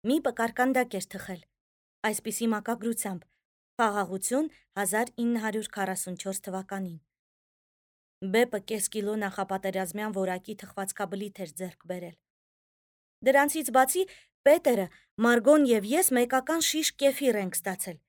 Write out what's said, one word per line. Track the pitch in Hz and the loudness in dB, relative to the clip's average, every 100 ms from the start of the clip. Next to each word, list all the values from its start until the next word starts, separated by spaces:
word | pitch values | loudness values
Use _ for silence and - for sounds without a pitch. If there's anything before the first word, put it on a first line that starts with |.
Մի | 214 302 | 0 -2
պկարկանդակ | 269 233 226 226 254 254 247 190 | -2 -2 -4 0 0 2 -2 -6
էր | - | -8
թխել։ | 190 - 180 _ _ _ _ _ _ | -12 -12 -14 _ _ _ _ _ _
Այսպիսի | 220 214 220 220 233 | -6 -4 -6 -4 -2
մակագրությամբ՝ | 208 208 233 226 226 202 180 _ _ _ _ _ - | -2 -4 -4 -4 -4 -6 -8 _ _ _ _ _ -2
խաղաղություն | 240 208 180 190 - 254 311 _ _ | 0 0 -4 -4 -2 -2 -2 _ _
հազար | - 196 214 233 - | -6 -2 -2 -2 -2
ինը | 233 233 | -2 0
հարյուր | 220 214 208 | -2 -4 -6
քառասուն | - 190 190 - 180 | -4 -4 -4 -8 -8
չորս | 196 190 | -8 -8
թվականին։ | - 185 190 196 185 165 _ _ _ _ _ _ _ _ _ _ _ _ | -8 -10 -8 -8 -8 -10 _ _ _ _ _ _ _ _ _ _ _ _
Բեպը | 190 214 247 208 | -2 0 0 -2
կես | 196 220 - | -6 -6 -4
կիլո | 214 202 214 | -4 -4 -4
նախապատերազմյան | 202 190 190 190 190 190 185 202 214 196 | -4 -4 -4 -4 -4 -4 -6 -6 -6 -4
որակի | 185 180 - 208 | -4 -4 -10 -16
թխվածքաբլիթ | 190 - 190 - 196 196 208 - | -12 -10 -8 -6 -6 -6 -10 -10
էր | 175 | -12
ձեռք | 151 185 - | -10 -12 -12
բերել։ | 170 180 175 - _ _ _ _ _ _ _ _ _ _ | -10 -10 -10 -16 _ _ _ _ _ _ _ _ _ _
Դրանցից | 233 269 285 320 262 262 | 4 6 4 0 2 4
բացի, | 262 359 381 - _ _ 277 | 4 2 -2 -6 _ _ 6
Պետերը, | 330 285 233 185 - _ - | 6 6 2 0 -8 _ 0
Մարգոն | 226 240 220 302 269 | 4 6 8 8 8
և | 226 202 | 4 4
ես | 302 370 254 | 2 2 2
մեկական | 247 262 262 330 | 2 0 0 0
շիշ | 320 302 302 - | 0 0 -4 2
կեֆիր | 277 269 277 214 | 2 4 2 2
ենք | 185 - | -2 -4
ստացել | 202 180 - 165 | -6 -6 -10 -12